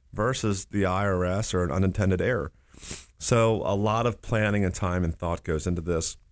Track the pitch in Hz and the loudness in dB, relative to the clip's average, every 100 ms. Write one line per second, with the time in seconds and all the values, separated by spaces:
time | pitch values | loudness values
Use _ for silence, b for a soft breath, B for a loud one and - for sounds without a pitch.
0 | _ - 117 131 110 95 - 101 92 92 | _ -2 0 0 0 -2 -2 0 0 2
1 | 101 92 90 95 110 90 87 85 95 104 | 0 0 0 -2 -2 0 0 2 2 2
2 | 95 90 107 113 71 B B B B B | 2 2 0 -2 -4 B B B B B
3 | B - - 117 113 107 - 101 107 110 | B -8 0 4 4 2 0 0 2 2
4 | 120 - - 113 107 104 95 - 92 90 | 0 -2 -2 0 2 2 0 0 -2 0
5 | 85 - 85 85 - 78 90 87 85 82 | -2 -2 -4 -4 -2 -2 -2 -4 0 -2
6 | - - _ | -2 -6 _